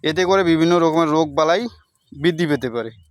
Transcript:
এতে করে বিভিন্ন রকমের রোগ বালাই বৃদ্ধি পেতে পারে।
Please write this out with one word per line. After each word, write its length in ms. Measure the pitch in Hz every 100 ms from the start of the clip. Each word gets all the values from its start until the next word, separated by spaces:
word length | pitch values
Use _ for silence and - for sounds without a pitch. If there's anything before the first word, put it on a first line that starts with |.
| 151
এতে 140 | 156 180
করে 120 | 196 175
বিভিন্ন 220 | 160 165 175
রকমের 260 | 165 160 160 156
রোগ 120 | 156 139
বালাই 240 | 156 180 240 - _ _ _
বৃদ্ধি 340 | 143 160 165 165
পেতে 180 | 143 123 117
পারে। 160 | 113 - _